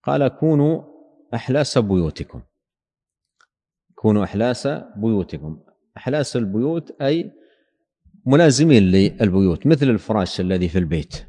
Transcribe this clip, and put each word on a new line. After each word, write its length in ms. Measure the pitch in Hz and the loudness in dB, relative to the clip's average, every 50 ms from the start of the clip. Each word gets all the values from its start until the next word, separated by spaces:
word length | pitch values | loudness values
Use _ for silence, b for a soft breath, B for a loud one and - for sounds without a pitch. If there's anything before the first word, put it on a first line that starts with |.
| _ | _
قال: 240 | 143 143 143 139 | -4 -2 0 0
"كونوا 560 | 127 - - 156 160 156 147 143 151 165 156 - - - - _ _ _ _ _ _ 120 | -2 -2 0 0 2 2 2 2 0 0 -4 -8 -16 -20 -20 _ _ _ _ _ _ -10
أحلاس 440 | 113 - - 127 147 139 - - | -10 -6 -2 -2 -2 -2 0 0
بيوتكم." 640 | 131 110 98 98 90 82 76 - - 71 - - 57 - _ _ _ _ _ _ _ _ _ _ _ _ _ _ _ _ _ _ _ _ _ _ _ _ _ _ _ _ _ _ | 0 0 2 0 0 0 -2 -6 -10 -14 -14 -14 -20 -20 _ _ _ _ _ _ _ _ _ _ _ _ _ _ _ _ _ _ _ _ _ _ _ _ _ _ _ _ _ _
"كونوا 280 | - - 110 104 104 95 | -4 -2 0 0 0 -2
أحلاس 440 | 87 - 101 113 123 123 - - 139 151 160 - - - | -4 -4 -4 -2 -2 -4 -4 -6 -8 -8 -8 -12 -16 -10
بيوتكم". 680 | 101 107 113 110 101 87 - - 71 73 78 78 - _ _ _ _ _ _ _ | -4 -2 -2 0 -2 -2 -6 -10 -12 -12 -14 -14 -16 _ _ _ _ _ _ _
أحلاس 380 | - - 123 135 151 135 - - | -12 -8 -4 -4 -4 -4 -4 -4
البيوت 680 | 127 113 95 98 110 123 147 165 170 160 - - _ | -4 -4 -2 -4 -4 -2 -2 -4 -6 -8 -12 -12 _
أي 300 | 143 139 156 170 202 214 _ b b b b b b b b b b b _ _ _ _ _ _ _ | -4 -2 -2 -2 -4 -8 _ b b b b b b b b b b b _ _ _ _ _ _ _
ملازمين 580 | 127 135 160 170 156 123 123 156 165 139 110 98 | 2 4 6 6 4 4 4 4 6 8 6 6
للبيوت، 840 | 92 92 95 98 101 - - 117 101 90 98 98 92 82 - - | 6 4 4 2 2 0 0 -2 0 2 2 2 2 0 0 2
مثل 220 | 139 165 131 143 131 | 0 2 2 2 0
الفراش 500 | 113 101 - - 110 104 92 - - - | 0 -2 -2 -4 -2 -2 -2 -4 -4 -4
الذي 300 | 92 90 92 90 90 82 | -4 -2 -2 -2 -2 -2
في 100 | 78 95 | 0 -2
البيت. 360 | 87 76 82 80 73 - - - - | -2 -2 -4 -6 -6 -8 -14 -16 -16